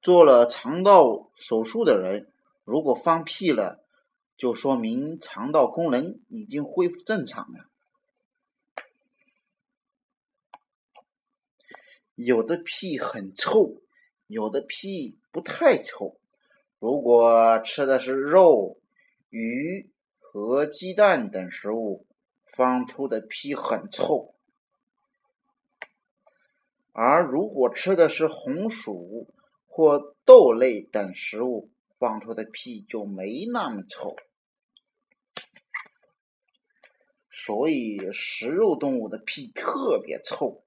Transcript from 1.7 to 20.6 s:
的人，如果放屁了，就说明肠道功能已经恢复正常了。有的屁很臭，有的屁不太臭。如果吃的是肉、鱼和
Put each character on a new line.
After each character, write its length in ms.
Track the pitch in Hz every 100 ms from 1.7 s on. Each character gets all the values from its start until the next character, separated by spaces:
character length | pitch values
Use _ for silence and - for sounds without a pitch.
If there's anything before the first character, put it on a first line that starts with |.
| 226 202
的 140 | 104
人， 320 | 92 101 - _ _ _
如 180 | - 131
果 140 | 151 120
放 280 | - 165
屁 280 | 160 - 185
了， 340 | 117 95 - _ _ _ _ _ _
就 200 | 127 113
说 200 | 139 131
明 440 | 113 120 147 160
肠 320 | - - 123
道 160 | 151 127
功 240 | - 165
能 280 | 127 165 - _
已 140 | 113
经 200 | 107 139
恢 260 | 143 175 175
复 100 | 175
正 200 | - 214
常 300 | 127 - -
了。 140 | 64 _ _ _ _ _ _ _ _ _ _ _ - - _ _ _ _ _ _ _ _ _ _ _ _ _ _ _ _ - _ _ _ _ _ _ _ _ _ _ _ - _ _ _ -
有 280 | 120 120
的 140 | 113 170
屁 420 | - - 190 139
很 340 | - 117 95
臭， 480 | - - 220 185 - _ _ _ _ _
有 200 | 214 214
的 140 | 196
屁 560 | - - 196 190 123 - _
不 100 | -
太 400 | - - 330 208
臭。 380 | - - 101 _ _ _ _ _ _ _
如 240 | 110 143
果 560 | 120 120 117 113 113 113
吃 280 | - - 135
的 120 | 131
是 140 | 127
肉、 640 | 135 143 180 180 127 95 - _ _ _ _ _
鱼 600 | 113 113 123 156 190 - _ _ _
和 480 | _ 104 107 131